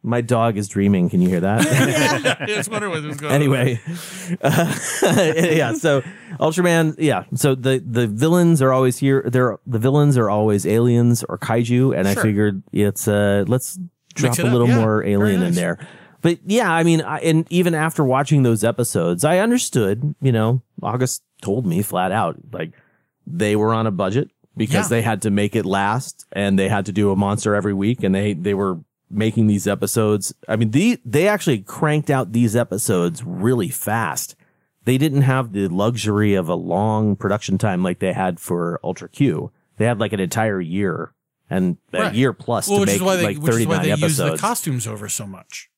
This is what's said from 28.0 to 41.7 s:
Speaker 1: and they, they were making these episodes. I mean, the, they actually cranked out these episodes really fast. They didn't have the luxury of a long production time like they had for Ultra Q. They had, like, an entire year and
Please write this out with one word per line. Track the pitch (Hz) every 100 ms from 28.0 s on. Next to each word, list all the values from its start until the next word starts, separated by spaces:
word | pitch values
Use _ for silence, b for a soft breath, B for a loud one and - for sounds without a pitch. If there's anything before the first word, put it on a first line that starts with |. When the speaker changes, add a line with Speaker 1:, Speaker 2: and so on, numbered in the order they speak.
Speaker 1:
and | 101
they, | 95 104
they | 92 92
were | 98 98 87 - _ _
making | 104 110 113 107
these | 104 101
episodes. | 98 104 - 107 107 - - -
I | 110
mean, | 113
the, | 123 214 240
they | - 131 190
actually | 208 - 117
cranked | 98 - 156 151 147
out | 135 98
these | 113 120
episodes | 113 120 92 - 92 87 82
really | - 90 107 127 95
fast. | - - 110 98 67 - - _ _ _ _
They | - 131
didn't | 156 139
have | 131 131 120
the | 98 98
luxury | 87 107 120 101 101 104
of | 98 82
a |
long | 85 87 87 110 110 107 98
production | 101 104 - 95
time | 110 90
like | 92 90
they | 95
had | 90 92 87
for | - 87 85 85
Ultra | - 90 87
Q. | - 139 80 - _ _ _
They | 110
had, | 110
like, | 107
an | 101
entire | 92 113 110 98
year | 85 92 98 82 80 _ _ _ _
and | 98 92